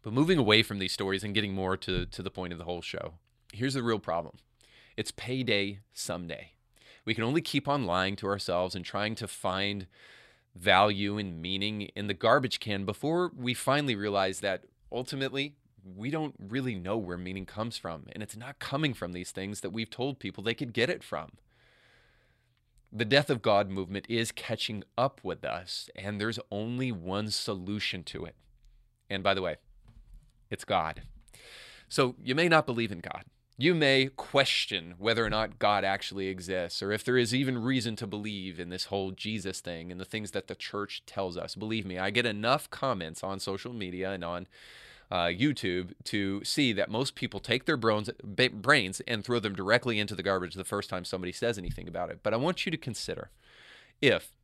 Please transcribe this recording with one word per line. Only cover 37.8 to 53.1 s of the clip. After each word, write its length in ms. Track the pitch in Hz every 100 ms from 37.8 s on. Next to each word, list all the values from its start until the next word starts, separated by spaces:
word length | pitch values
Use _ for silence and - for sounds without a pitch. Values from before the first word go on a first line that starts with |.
| 117 107
to 100 | 107
believe 500 | 107 104 104 92 85
in 120 | 87
this 160 | 92 -
whole 260 | 98 95
Jesus 480 | 95 104 110 92 -
thing 320 | - 82 87
and 80 | 90
the 60 | 92
things 260 | 110 104
that 160 | 101 -
the 80 | 98
church 480 | - 104 101 - -
tells 300 | - 95 85
us. 200 | 85 -
Believe 300 | 110 110 95
me, 140 | 90
I 100 | 95
get 160 | 104 120
enough 440 | 101 113 147 -
comments 520 | - 135 104 80 -
on 180 | 95 95
social 340 | 101 98 120
media 380 | 120 92 90 95
and 120 | 98
on, 240 | 85 87 92 - - - - - _
uh, 140 | 90 85
YouTube 680 | 87 147 127 95 90 90 - -
to 380 | 107 98 98
see 300 | - - 135
that 160 | 101 -
most 240 | 110 139
people 260 | - 123 101
take 260 | - 123 -
their 120 | 147
brains, 320 | 113 107 107 -
ba-, 260 | - 98 127
brains 500 | 107 107 147 95 95
and 220 | - 113
throw 160 | 98 120
them 140 | 104
directly 460 | 95 95 120 123 107
into 160 | 104 95
the 80 |
garbage 320 | 95 95 87 90
the 80 |
first 260 | 92 101 -
time 160 | 92 90
somebody 260 | 92 90
says 260 | - 117 104
anything 300 | 90 - 87
about 220 | 87 87
it. 120 | -
But 100 | 107
I 40 | 113
want 280 | 151 185 -
you 60 |
to 60 | 160
consider 520 | - 107 -